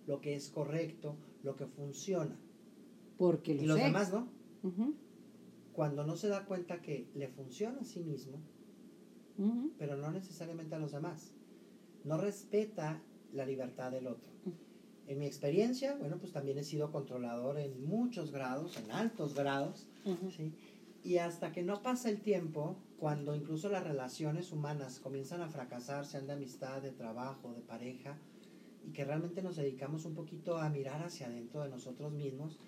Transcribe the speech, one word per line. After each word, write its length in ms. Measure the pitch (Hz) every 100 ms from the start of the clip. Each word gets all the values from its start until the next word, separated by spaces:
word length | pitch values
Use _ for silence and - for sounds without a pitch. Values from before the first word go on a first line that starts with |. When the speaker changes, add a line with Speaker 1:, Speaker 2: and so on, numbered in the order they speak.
| -
Speaker 1:
lo 140 | 139
que 120 | 147
es 140 | 143 -
correcto, 680 | - 139 160 156 - 147 147 - -
lo 140 | 135 135
que 100 | 135
funciona". 720 | - 143 139 - 180 156 - - - - - - - - -
Speaker 2:
Porque 360 | 180 160 -
lo 80 | 147
Speaker 1:
Y 20 | 151
los 100 | 156
Speaker 2:
sé. 60 |
Speaker 1:
demás, 280 | 254 170 196
¿no? 160 | 202 247 - - -
Speaker 2:
Ujú. 320 | 190 180 240 302 - - - - - - -
Speaker 1:
Cuando 320 | - 151 143 147
no 100 | 175
se 120 | 208
da 180 | 196 190
cuenta 340 | 185 175 170
que 300 | - 139 117
le 140 | 139 135
funciona 520 | 135 135 - 214 277
a 40 |
sí 160 | 226 180
mismo, 380 | 165 135 131 143 156 - - - - - - - - -
Speaker 2:
Ujú. 360 | 202 240 285 -
Speaker 1:
pero 180 | 143 139
no 140 | 147
necesariamente 640 | 180 190 - 165 165 156
a 40 | 160
los 140 | 151
demás. 400 | 143 170 156 - - - - - - - -
No 120 | 139 156
respeta 840 | 202 196 - 208 214 - 156 156 - - -
la 120 | 139 131
libertad 440 | 131 127 - 127
del 160 | 127 127
otro. 240 | 117 - - 185
Speaker 2:
Ujú. 80 | 165 - - - - -
Speaker 1:
En 120 | 139
mi 80 | 143
experiencia, 680 | - 143 175 233 254 277 285
bueno, 220 | 147 175
pues 140 | 185
también 240 | 147 139 139
he 40 |
sido 280 | 143 151 147
controlador 680 | 151 135 127 123 120 127 147
en 260 | 139 127
muchos 460 | 143 214 247 190 147
grados, 440 | 139 131 131 170 -
en 120 | 107
altos 440 | 139 226 - -
grados, 540 | 139 139 139 151 - - - 202
Speaker 2:
Ujú. 240 | 175 185
Speaker 1:
¿sí? 220 | 180 156 156 - - - -
Y 160 | 180 175
hasta 340 | 170 170 165
que 100 | 170
no 200 | 175 202
pasa 260 | 254 247 233
el 120 | 202
tiempo, 580 | 214 185 160 156 151 190 - -
cuando 360 | 156 147 143
incluso 340 | 147 - 156 196
las 160 | 196
relaciones 680 | 165 139 127 - 156 160 180
humanas 480 | 151 147 147 131 127
comienzan 420 | 131 135 135 151
a 60 | 160
fracasar, 580 | 151 123 123 120 143 143
sean 200 | 143 135
de 60 |
amistad, 460 | 143 131 - 131 135
de 120 | 135
trabajo, 600 | 123 117 110 123 - 123
de 80 | 120
pareja, 560 | - 113 123 127 139 151 - - - - - - -
y 60 |
que 120 | 151
realmente 380 | 135 151 175 190
nos 140 | 185 160
dedicamos 480 | 139 131 139 156 165
un 80 |
poquito 420 | 156 156 156 - 165
a 120 | 156
mirar 320 | 147 135 147
hacia 240 | 170 - 127
adentro 360 | 117 117 151
de 60 | 143
nosotros 440 | 127 127 123 147
mismos 440 | 147 143 131 156 -